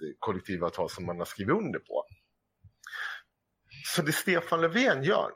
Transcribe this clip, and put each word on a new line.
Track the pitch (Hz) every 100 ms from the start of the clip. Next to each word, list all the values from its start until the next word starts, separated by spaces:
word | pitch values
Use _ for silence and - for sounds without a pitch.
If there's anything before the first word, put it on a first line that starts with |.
| 78 -
kollektivavtal | - 90 - 90 85 - 82
som | - 87
man | 87
har |
skrivit | 85 - 101
under | 196 180 -
på. | - - - - _ _ _ _ - _ - - - - - _ _ _ _ 139 -
Så | -
det | 151
Stefan | 156 - 170 - 165
Löfven | 165 196 254 135
gör | 143 208 -